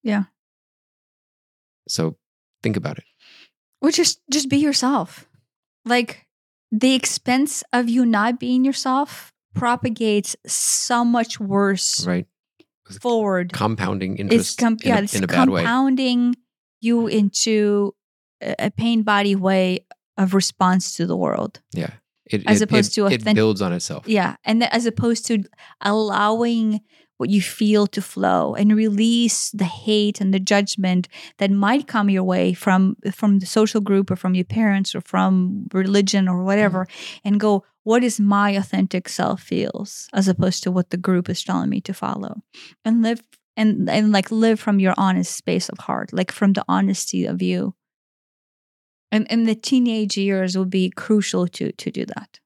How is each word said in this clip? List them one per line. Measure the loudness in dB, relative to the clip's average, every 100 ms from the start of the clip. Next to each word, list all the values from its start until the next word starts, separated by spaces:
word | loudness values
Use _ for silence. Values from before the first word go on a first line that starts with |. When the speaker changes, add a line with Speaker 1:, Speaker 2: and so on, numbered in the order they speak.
Speaker 1:
Yeah. | -2 -2 -4 _ _ _ _ _ _ _ _ _ _ _ _ _ _ _ -10
Speaker 2:
So | -4 -4 -6 _ _ _ _
think | -4 -4
about | -6 -12
it. | _ _ _ -20 -20 _ _ _
Speaker 1:
Or | -2
just, | 0 0 -2 -4
just | -4 0
be | 0
yourself. | 0 0 0 -2 -4 -12 -20 _ _ _ _ _
Like, | -2 0 0 -10 _ _ _ _ _
the | 0 2
expense | 2 0 -4 0 0 0 -4 -2
of | -2 0
you | 2 2
not | 2 0 -2
being | 0 2
yourself | 2 0 -2 -2 -2 -8 -20 _ _
propagates | -4 -2 0 -2 -2 0 0 -2 -12 -8
so | -4 -2 -2 0 0
much | 2 2 -2 -6
worse | -2 2 2 0 -2 -2 -2
Speaker 2:
Right. | -2 -4 _ _ _ _ _ _ -6
Speaker 1:
forward. | -2 0 0 0 -2
Speaker 2:
Compounding | -2 -2 -2 -4 -4 -4
Speaker 1:
It's | -6
Speaker 2:
interest | 2 2 2 -2
Speaker 1:
com-, | 0 0
Speaker 2:
in | 0
Speaker 1:
yeah, | 0
Speaker 2:
a, |
Speaker 1:
it's | 0
Speaker 2:
in | -2
a | 0
bad | 2 2
way. | 2
Speaker 1:
compounding | 0 2 2 2 0 2 0 -2 _ _ _ _
you | 0 2 2
into | 2 2 0 0 2 2 2 0 -6 _ _ _ _
a, | -8 -4
a | -4
pain | -2 0 2
body | 2 2 2 0
way | 2 2 2 -2 _ -20 _ -2
of | 2
response | 2 0 0 2 2 -2 -6
to | -4
the | -2
world. | -2 -2 -6 -10 _
Speaker 2:
Yeah. | -8 -8 -10 _ _ _
It, | -4 2
Speaker 1:
As | 2
Speaker 2:
it, | 4
Speaker 1:
opposed | 2 2
Speaker 2:
it, |
Speaker 1:
to | 0 0
Speaker 2:
it | 0
Speaker 1:
authentic | 2
Speaker 2:
builds | 4 4 2
on | -2
itself. | -4 -6 -10 -2
Speaker 1:
Yeah. | 0 0 -4
And | -2 0
th-, | 2
as | 0 -2
opposed | 0 0 -2 0
to | -2 -2 _ -20 _
allowing | -2 0 0 0 0 2 0 0 0 -2 _ _ _ _
what | 0
you | 0
feel | 0 0 2 4 2
to | -2
flow | -8 -2 0 2 0
and | 0 2
release | 4 2 2 2 2 2 0 -6
the | -4 -4
hate | -4 -2 0 0 0
and | 0
the | 0
judgment | 2 0 0 -2 0 0 -2 -12 -20 _
that | 0
might | 2 2 0 0
come | 0 2
your | 2
way | 0 0 0
from, | 0 2 4 2 0 -8
from | -2 2 2
the | 2
social | 0 2 0
group | 0 0 0
or | -4
from | -2
your | -2
parents | -2 0 2 0 -2 -6
or |
from | -4 0 2 2 0 -4 -4
religion | -2 2 2 2 0 0
or | 0
whatever, | 0 2 2 0 -6
Speaker 2:
Mm-hmm. | -10 -18 -10 -2
Speaker 1:
and | 0
go, | 2 0 _ _
"What | 0 2
is | 2 2
my | 2 4 2
authentic | 0 -2 -2 0 -2 -6
self | -4 -2 -4
feels?" | -4 -4 -4 -6 -12 -14 -6
as | 0 2
opposed | 2 0 -2
to | -2
what | -2 -2
the | -4
group | 0 -2 -2
is | -8
telling | -4 -4 -2
me | -4
to | -6
follow, | -8 -6 -6 -8 -12 _ -20 -20 _
and | 0 2
live | 2 -2 _ _ _ 0
and, | 2 2 0
and, | 2 4
like, | 2 0
live | 2 2 2
from | 0 2
your | 2 2
honest | 2 2 -2 -6
space | -2 -2 -4
of | -10
heart, | -6 -6 -4
like, | -4 -4
from | 0 2
the | 2 0
honesty | 0 0 -2 -4 -4 -4
of | -2
you. | -2 -2 -4 -8 _ _ _ _ _ _ _ _ _ _ _ _ _
And, | -2 0
and | 0 2
the |
teenage | 0 2 2 4 0 -2 -2
years | 0 0 0 -2
will |
be | -2 0 -2
crucial | -4 0 2 2 -2 -2
to, | -4 -8
to | -6 -10
do | -8 -8
that. | -10 -16 _